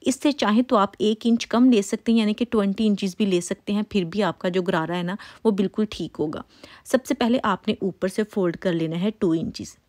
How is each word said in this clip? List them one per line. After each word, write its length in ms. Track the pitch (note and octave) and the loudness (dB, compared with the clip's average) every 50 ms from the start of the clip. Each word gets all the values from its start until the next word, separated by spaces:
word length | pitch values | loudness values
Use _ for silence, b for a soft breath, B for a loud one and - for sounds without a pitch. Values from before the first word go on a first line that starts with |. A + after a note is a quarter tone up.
इससे 300 | - C4+ B3+ - - D4 C#4 | -4 -4 -2 0 0 0 0
चाहे 280 | - B3+ G3+ G#3+ A#3+ | 0 0 2 2 2
तो 140 | B3+ - B3+ | 2 2 2
आप 160 | G#3 G3 G3+ - - | 2 2 0 0 -2
एक 240 | - G#3+ A3 - - | -2 -2 -2 0 0
इंच 180 | A#3 A#3 A3+ - | 0 0 0 0
कम 240 | - - A#3 B3+ C4 | 0 2 4 6 6
ले 120 | A#3+ G3+ | 6 4
सकते 300 | G3 - A#3 - _ A#3 | 2 0 -4 -4 _ 2
हैं, 60 | A3+ A3+ | 2 2
यानी 160 | G#3+ G#3 G#3 | 2 2 0
कि 100 | - B3 | -2 -2
ट्वेंटी 400 | - - G#3+ G3+ G3+ G3 - A3 | -2 0 0 0 0 0 0 2
इंचेस 300 | G#3+ G3+ F#3 G#3 F#3+ F3+ - | 2 2 0 -2 -4 -2 -2
भी 80 | G#3+ | 0
ले 140 | G3 F3+ F3 | 2 2 0
सकते 300 | F3 - - - _ - | 0 -2 -6 -8 _ -4
हैं, 140 | G3+ G#3 G#3+ - | -4 -4 -4 -2
फिर 120 | - G3+ F3 | -2 -2 -2
भी 160 | D#3+ F3+ G#3 | -2 -2 -2
आपका 260 | G3+ E3+ D#3+ - - F#3 | -2 -2 -2 -2 -4 -2
जो 140 | F3 F#3 | -2 -2
गरारा 340 | F3 F#3 F#3 E3 D#3+ D#3+ F3 | -2 0 -2 -2 -2 -2 -4
है 60 | F3+ | -4
ना 160 | F3 F3 G3 B B B B B - | -4 -4 -6 B B B B B 0
वो 80 | A3+ | 0
बिल्कुल 340 | G3+ F#3+ G3 F#3 - - G#3+ G#3 | 2 2 0 -2 -2 -4 -4 -4
ठीक 240 | - - E3+ - - | -4 -8 -10 -8 -6
होगा। 280 | - D3+ D#3 - - - B B B B B B B B | -4 -4 -4 -4 -8 -12 B B B B B B B B
सबसे 280 | - - B3 - - C4+ | -2 -2 0 0 -2 -2
पहले 240 | - C4 A3+ A#3+ C4 - | 0 0 0 0 0 0
आपने 300 | G#3+ F#3 - - A3 G#3 - | 0 -2 -2 -2 -4 -4 -4
ऊपर 260 | - F#3+ D#3 - - F#3+ | -4 -6 -4 -4 -6 -4
से 140 | - A3 G#3+ | -2 -4 -6
फोल्ड 320 | G#3+ - G#3 F#3 F3 E3 | -4 -2 -2 -2 -2 -2
कर 160 | - - F#3+ E3+ | -2 -4 -4 -2
लेना 220 | E3 E3 D#3+ E3 | -2 -2 -4 -4
है 140 | E3+ F#3+ A3 | -4 -4 -4
टू 220 | G#3+ - G#3 E3+ D#3+ | -2 -2 0 0 0
इंचेस। 440 | E3 - - - - - - - _ _ | 0 -2 -6 -8 -10 -14 -14 -16 _ _